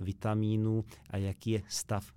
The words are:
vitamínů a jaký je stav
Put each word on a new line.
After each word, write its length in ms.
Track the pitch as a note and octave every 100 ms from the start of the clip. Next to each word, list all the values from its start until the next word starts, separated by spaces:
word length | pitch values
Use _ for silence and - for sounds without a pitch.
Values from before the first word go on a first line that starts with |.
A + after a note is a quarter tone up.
vitamínů 840 | F#2+ G2 A2 G#2+ G#2+ A2 A2 A2 A2 - -
a 60 | G2
jaký 340 | G2 F#2+ -
je 120 | A2 G2
stav 440 | - - G#2 -